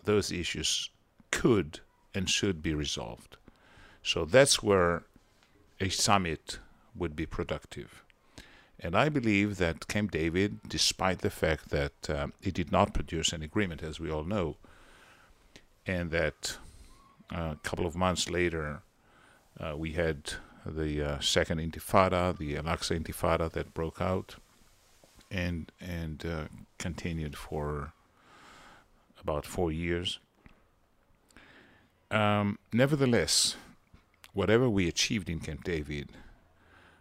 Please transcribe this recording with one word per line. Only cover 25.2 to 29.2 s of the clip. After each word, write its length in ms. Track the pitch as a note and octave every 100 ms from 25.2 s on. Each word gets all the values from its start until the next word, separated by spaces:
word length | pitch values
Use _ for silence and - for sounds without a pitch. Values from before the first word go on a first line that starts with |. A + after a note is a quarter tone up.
| _
and, 400 | F#2+ F2+ E2+ D#2 _
and, 440 | F2+ E2+ D#2+ D2+
uh, 200 | E2+ D#2+ D#2 - - -
continued 580 | F#2 D#2 F2 E2 D2+ D2
for 560 | - D#2 D2 D2+ D2 - _ _ _ - - - - - _ _ _ -